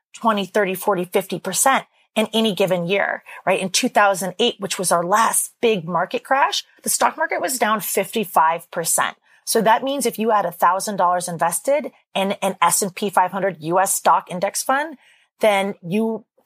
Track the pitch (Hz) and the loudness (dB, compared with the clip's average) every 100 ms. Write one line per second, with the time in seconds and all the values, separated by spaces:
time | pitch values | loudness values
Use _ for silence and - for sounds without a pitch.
0 | _ - 226 208 185 220 190 185 - 185 | _ -4 0 0 0 0 0 0 0 0
1 | 180 202 - 175 190 175 269 254 - _ | 0 -2 -2 -6 -4 0 2 2 0 _
2 | _ - 214 220 220 175 196 180 170 196 | _ -2 0 0 0 2 0 0 0 0
3 | - - - - - 190 190 - 254 233 | 0 -4 -10 -6 -2 0 0 -2 0 4
4 | 202 180 190 - 240 - 190 - 180 175 | 4 2 -2 -2 -2 -2 -6 -4 0 0
5 | 175 208 226 - - _ 233 214 160 170 | 2 2 2 0 -4 _ 0 0 -2 -4
6 | 185 247 - 269 339 392 - _ 226 - | -2 -4 -2 2 2 0 -8 _ -6 0
7 | 240 294 320 - - 254 214 214 - - | 0 0 -4 -4 -4 -2 0 0 -2 -2
8 | 185 226 202 175 160 170 - - 165 - | -2 -2 0 4 4 2 -4 -6 -2 -2
9 | 123 - _ _ - 226 220 233 262 277 | -2 -6 _ _ -4 0 4 2 2 -2
10 | 240 - 220 214 170 - 175 233 220 202 | -4 -2 0 0 0 2 2 2 -2 0
11 | 180 180 175 165 214 214 - 285 262 - | 2 2 -2 -2 -2 -2 0 0 -2 -12
12 | _ 190 196 196 196 190 170 - 196 - | _ -4 -2 -2 -2 0 0 0 -2 -4
13 | 202 196 185 196 190 156 156 180 190 - | -2 0 0 0 -4 -4 -2 0 0 0
14 | - 175 - 175 196 - - 269 320 277 | 2 2 0 -6 -6 -4 -2 -2 -4 -10
15 | _ _ _ - 220 196 196 - 170 208 | _ _ _ 0 2 2 0 -6 -4 -2
16 | 220 220 - _ | -2 -4 -10 _